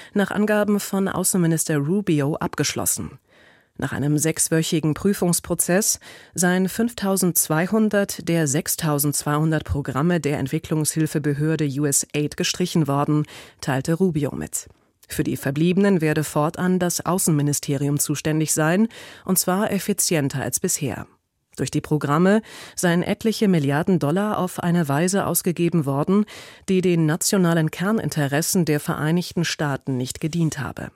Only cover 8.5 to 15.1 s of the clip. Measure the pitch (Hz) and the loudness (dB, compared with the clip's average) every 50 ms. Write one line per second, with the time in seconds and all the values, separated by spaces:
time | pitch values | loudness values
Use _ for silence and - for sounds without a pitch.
8.5 | 127 156 - - - - - 160 147 143 143 147 139 - - 147 147 151 156 160 | 0 -2 0 -2 -4 -2 0 0 0 2 0 0 0 0 -2 0 2 2 2 2
9.5 | 156 151 - - - 139 135 - 127 123 147 175 175 170 147 143 151 - 135 135 | 2 0 -2 -2 -4 -2 -2 -2 -2 0 2 2 2 2 0 0 -2 0 -2 -2
10.5 | - 160 - - 165 156 151 - - 160 156 147 - 160 135 151 143 139 151 156 | -2 -4 -2 -2 -2 0 0 0 0 0 0 0 0 -2 0 0 0 0 0 0
11.5 | 160 151 156 143 131 139 147 143 139 - - - - 147 147 147 - - 175 - | 0 0 -2 -2 -2 0 0 0 0 0 -2 -2 -2 -2 -2 -2 -2 -2 -4 -4
12.5 | - - 185 175 - 175 151 139 139 139 147 147 151 151 147 - - - - - | -2 -2 -2 0 2 0 2 2 2 0 2 2 2 0 0 -2 -6 -18 -20 -20
13.5 | - _ - - 135 131 131 - 165 160 190 185 156 151 143 131 - 67 78 - | -16 _ -4 -2 -2 -2 0 -2 0 2 2 0 2 0 -2 -2 -4 -6 -8 -8
14.5 | - - - - - _ _ _ _ _ - _ | -8 -10 -10 -10 -20 _ _ _ _ _ -16 _